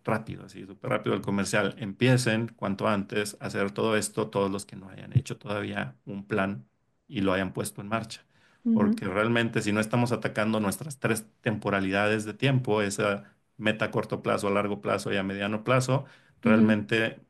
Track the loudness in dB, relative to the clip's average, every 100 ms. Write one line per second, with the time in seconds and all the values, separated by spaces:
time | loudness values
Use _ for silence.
0 | -4 -4 -4 -14 -14 -16 -16 -12 -4 -2
1 | 0 -2 -2 -2 0 0 0 -2 -8 0
2 | 4 4 4 0 -2 -4 -4 -2 0 0
3 | -2 -4 -4 -6 -8 -2 -2 0 2 2
4 | 0 -4 -2 0 0 -2 -8 -16 -16 -18
5 | 0 0 0 -10 -6 -6 -4 -4 -6 -10
6 | -12 -10 -4 0 0 -2 -12 _ _ _
7 | _ -2 0 0 -2 -4 -8 -8 -6 -6
8 | -6 -14 _ _ _ _ 0 4 4 2
9 | -2 0 2 2 2 0 0 0 2 2
10 | 2 0 -2 -2 0 2 0 -2 -8 -4
11 | -2 -2 -4 _ -4 -2 0 0 2 2
12 | 2 2 -2 0 2 2 2 2 2 2
13 | 0 0 -4 _ _ -4 0 0 0 -2
14 | -2 -4 0 0 2 2 0 -2 -2 -2
15 | 0 -2 -2 -2 -2 -2 2 2 4 0
16 | -2 -18 _ _ 4 6 6 4 2 0
17 | 0 -4 _